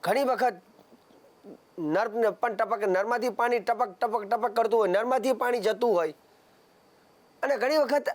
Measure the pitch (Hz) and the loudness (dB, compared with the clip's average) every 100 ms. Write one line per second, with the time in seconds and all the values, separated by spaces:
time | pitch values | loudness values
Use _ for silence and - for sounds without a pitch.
0 | - 233 269 233 247 180 _ - _ - | 0 0 0 0 0 -2 _ -20 _ -20
1 | _ - - _ 202 - _ - 156 165 | _ -20 -20 _ -20 -20 _ -6 -2 0
2 | 226 214 220 185 240 202 214 202 202 185 | 0 0 0 0 -4 -2 -2 0 0 0
3 | 208 240 247 196 240 240 196 226 208 180 | 0 0 -2 0 0 0 0 -2 -2 -2
4 | 240 220 202 226 240 233 226 226 202 185 | -2 -2 -2 -2 0 0 2 2 4 2
5 | 240 262 226 233 247 247 202 208 240 180 | 2 0 0 0 0 0 0 0 2 2
6 | 160 - _ _ _ _ _ _ _ _ | 0 -6 _ _ _ _ _ _ _ _
7 | _ _ _ _ 262 269 262 311 269 285 | _ _ _ _ -2 0 2 2 2 0
8 | - | -2